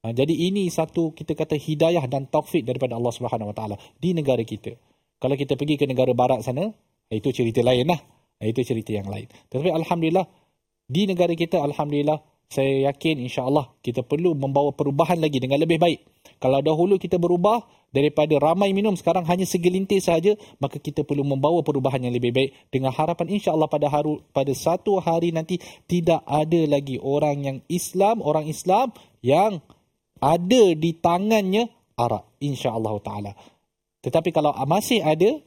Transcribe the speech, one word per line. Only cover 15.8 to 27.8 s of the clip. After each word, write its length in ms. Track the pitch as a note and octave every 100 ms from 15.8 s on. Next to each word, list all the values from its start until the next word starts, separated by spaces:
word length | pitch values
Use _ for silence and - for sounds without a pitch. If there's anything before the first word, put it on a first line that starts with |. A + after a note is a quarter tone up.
baik. 240 | E3 C#3 _ _ - _
Kalau 240 | B2+ C#3
dahulu 400 | D3+ D#3 F3+ F#3+
kita 160 | E3+ F3+
berubah 480 | F3 F3 G3 A3+ - _ _
daripada 480 | C3+ D3 D3+ D3+ D3
ramai 400 | D#3 F3 G3+ G3
minum, 160 | G#3+
sekarang 320 | F3+ - E3 D#3
hanya 240 | F3+ F#3
segelintir 480 | F#3 E3+ F#3 F#3+ G3 F3
sahaja, 320 | E3 F#3 G#3 - _
maka 160 | C#3 C#3
kita 240 | - D3
perlu 240 | D3 C#3+ C#3+
membawa 400 | C3+ D3 E3+ D3+
perubahan 400 | C#3 C3 C3 B2
yang 80 |
lebih 160 | A#2+ A#2+
baik 400 | B2 C3+ - _
dengan 240 | C3 C3
harapan 400 | B2 D#3 E3+ E3 G3+
insya-Allah 240 | G3 D#3+ D#3
pada 240 | D3+ D3
haru-, 320 | D3 D3 D3+ _
pada 240 | - C3+
satu 480 | B2+ E3+ F3 - F#3+
hari 320 | F3 E3 E3+
nanti 240 | E3 D#3+ F3+ - - _
tidak 320 | F3 E3+ D#3+ -
ada 320 | D3 D#3 E3+ D#3
lagi 320 | C#3+ C#3 B2+
orang 360 | C3+ C#3+ D3+ C#3+
yang 160 | C#3 C3+ _
Islam, 560 | F3+